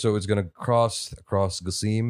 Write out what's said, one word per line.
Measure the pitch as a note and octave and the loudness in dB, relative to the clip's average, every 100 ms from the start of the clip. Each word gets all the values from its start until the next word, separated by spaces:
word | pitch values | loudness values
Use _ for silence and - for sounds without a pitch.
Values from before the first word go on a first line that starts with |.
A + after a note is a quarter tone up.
so | A2+ G#2 | 0 0
it's | F#2+ | 0
gonna | G#2 F2+ - - | 0 -2 -6 0
cross | A#2+ A#2 - - - | 2 2 0 -10 -12
across | - G2+ F#2+ - F2+ | -2 0 0 -2 -6
Qasim, | F2+ G#2+ A2 | -2 0 0